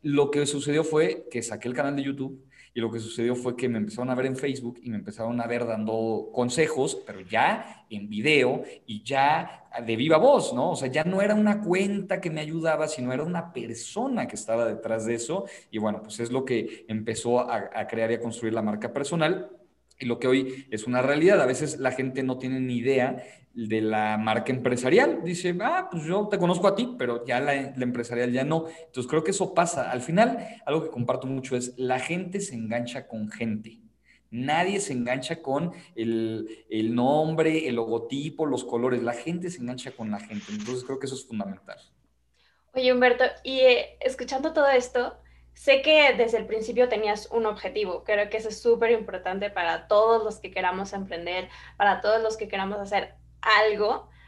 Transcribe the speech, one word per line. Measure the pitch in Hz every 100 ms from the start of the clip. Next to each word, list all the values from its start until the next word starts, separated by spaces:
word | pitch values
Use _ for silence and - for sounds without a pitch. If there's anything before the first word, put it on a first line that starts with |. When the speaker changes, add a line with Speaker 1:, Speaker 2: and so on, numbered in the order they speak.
Speaker 1:
lo | 151 143 143
que | 147 143
sucedió | 147 135 147
fue | 156 156 170 - -
que | 120
saqué | 117 107 120
el |
canal | 127 139 143
de |
YouTube | 135 139 135 - _ _ -
y | 120
lo | 113
que | 113
sucedió | 107 - 117 123
fue | 123 120
que | 127
me | 113
empezaron | 104 - 127
a | 127
ver | 131
en | 131
Facebook | 143 127 120 123
y | 123
me | 104
empezaron | 101 101 113 120
a | 117
ver | 120 117
dando | 110 107 113 113 107 -
consejos, | - 123 143 156 131 135 - -
pero | 98
ya | 90 110 143 220 - - _
en | 107 104
video | 107 135 147 123 - - - -
y | 107
ya | - 139 143 156 165 - - 123 113
de | 113
viva | 147 156
voz, | 247 277 -
¿no? | 123 160
O | 151
sea, | 131
ya | 139
no | 160 190
era | 208 214
una | 214 208
cuenta | 170 180 202 202 190 180
que | 175
me | 156
ayudaba, | 151 165 160 156 151
sino | - 123
era | 127
una | 160 175 -
persona | 127 113 113 - 202 262 233 123
que | -
estaba | - 113 117
detrás | 104 - 113 110
de | 117
eso. | 117 180 196 - _
Y | 110
bueno, | 107 98
pues | - -
es | 117
lo | 131 127
que | 120 - - -
empezó | 110 110 110 117 120
a, | 120 117 98
a | 110 107
crear | 113 113
y | 117
a |
construir | 117 110 113
la | 113
marca | 107 104 117
personal | 139 135 170 156 190 - - _ _ _ _
y | 127
lo | 117
que | 127
hoy | 131 131 131 -
es | 110 123
una | 123
realidad. | 127 147 170 202
A | 131
veces | 131 151 -
la | 131
gente | 127 131 131
no | 127 127
tiene | 127 131
ni | 127 120
idea | 120 135 127 123 - - _
de | 117 110 110
la | 110 107 107 107
marca | 110 113 110
empresarial. | 123 127 120 127 190 285 294
Dice, | 170 175 180 180
"Ah, | 233 359 370
pues | 170 151
yo | 190 208
te | 202
conozco | 175 180 196
a | 196
ti", | 240 -
pero | 123 117 135
ya | 123
la, | 143
la | 139 131 131
empresarial | 123 123 117 120 123
ya | 123 139
no. | 160 165 - -
Entonces | 131 123
creo | 151
que | 165
eso | 190 190
pasa. | - 170 - 101
Al | 123
final, | 120 170 240 - - - -
algo | 156
que | 156
comparto | 120 120 127 131
mucho | 135 127 123
es, | 123 -
la | 127 127
gente | - 175 180 196
se | - 120
engancha | 110 120 120 - -
con | 110 107
gente. | - 113 107 - - - _ _ _ _
Nadie | 113 135 156 185 202
se | 196
engancha | 127 120 135 - 165
con | 135 139 170 - - -
el, | 113 113 113 110 107 - _
el | 110 113 120
nombre, | 123 151 156 160 160 160 156
el | 117
logotipo, | 113 113 - 139 156 - 156
los | 127
colores. | - 117 127 123
La | 113
gente | - 160 175 180
se | 123
engancha | 120 127 -
con | - 110
la | 101
gente. | 107 104 101
Entonces | 107 107 127 127
creo | 135
que | 131
eso | 127
es | -
fundamental. | 113 95 98 - - _ _ _ _ _ _ _ _ _
Speaker 2:
Oye, | 262 254
Humberto, | 247 247 240 262 -
y, | 262 262
eh, | 254 240 - -
escuchando | 262 254 247 269 311
todo | 320 277
esto, | 262 247 247 240 - - _ _
sé | - - 269
que | 285 311 285 240
desde | 233 226
el | 220
principio | 220 220 226 247
tenías | 214 214 208 -
un | 233 220
objetivo. | 202 190 196 202 170
Creo | - 208 208
que | 220
eso | 220
es | 202
súper | 240 233 226
importante | 233 208 190 185 190 202
para | 190 170 165 -
todos | 208 220 226
los | 214 208
que | 185
queramos | 190 185 185 196
emprender, | 202 190 170 175 185 185 - - -
para | 202 185
todos | 208 220
los | 220 220
que | 202
queramos | 196 196 208
hacer | 202 196 - - - _
algo, | - 214 220 202 208 294 - -